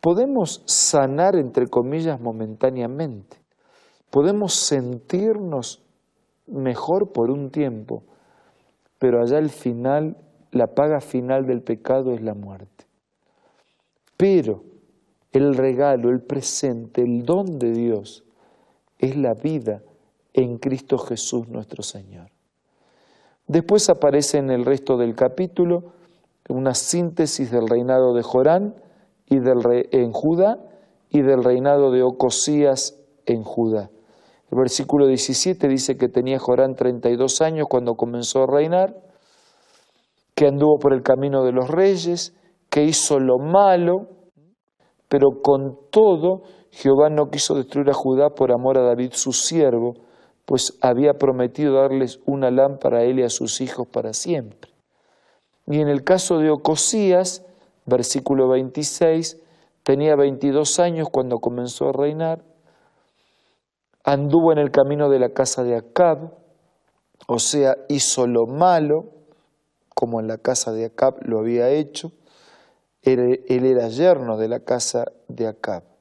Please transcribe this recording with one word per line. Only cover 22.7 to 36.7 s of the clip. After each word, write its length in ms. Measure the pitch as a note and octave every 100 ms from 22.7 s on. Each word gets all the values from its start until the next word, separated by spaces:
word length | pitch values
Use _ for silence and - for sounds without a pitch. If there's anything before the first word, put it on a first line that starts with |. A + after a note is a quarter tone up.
| _ _ _ _ _ _ _ _
Después 440 | D3 E3 G#3 G#3
aparece 480 | E3+ D3 C#3+ C#3+ D3+
en 100 | C3+
el 160 | B2
resto 320 | B2 C3+ C3+ B2+
del 180 | A#2+
capítulo 800 | A2+ B2+ C3 F#3 - F3 F3 F3 _ _ _ _ _ _
una 240 | B2+ C3
síntesis 800 | A#2+ - F3 F3 E3 D3+ - C3
del 180 | A#2+ A2+
reinado 460 | A#2+ B2 C3 B2+
de 80 | A#2+
Jorán 540 | A#2 B2+ C3+ F3 G#3 - - _ _ _ _
y 60 | C#3
del 240 | B2 B2
re-, 260 | A#2 A#2+ -
en 180 | C3+ A#2+
Judá 480 | A2+ D3+ E3+ F#3+ A#3 - - _ _ _
y 140 | D3
del 220 | C3+ C3
reinado 480 | B2 B2+ C3+ C#3+ C#3
de 100 | B2+
Ocosías 960 | B2+ B2+ C3 - - D3 D3 C3 - - _ _ -
en 180 | A#2
Judá. 440 | G#2+ - A2+ A2 G2+ _ _ _ _ _ _
El 80 | A#2+
versículo 480 | B2+ - C3+ D3 C#3
diecisiete 600 | C3 - B2+ F#3 F3+ C#3+
dice 280 | C3+ C3 C3
que 120 | B2
tenía 320 | B2+ B2+ C3+
Jorán 340 | - B2 C3+